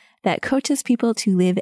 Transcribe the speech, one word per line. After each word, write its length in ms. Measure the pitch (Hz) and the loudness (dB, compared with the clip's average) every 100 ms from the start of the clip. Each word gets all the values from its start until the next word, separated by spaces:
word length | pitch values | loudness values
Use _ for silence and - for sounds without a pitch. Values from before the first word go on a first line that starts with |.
| _ _ | _ _
that 180 | 190 - | -4 -4
coaches 400 | - 269 - 277 | -2 -2 0 -4
people 320 | - 240 233 | 0 0 0
to 220 | 226 - 185 | 0 0 2
live 220 | 185 185 | 2 0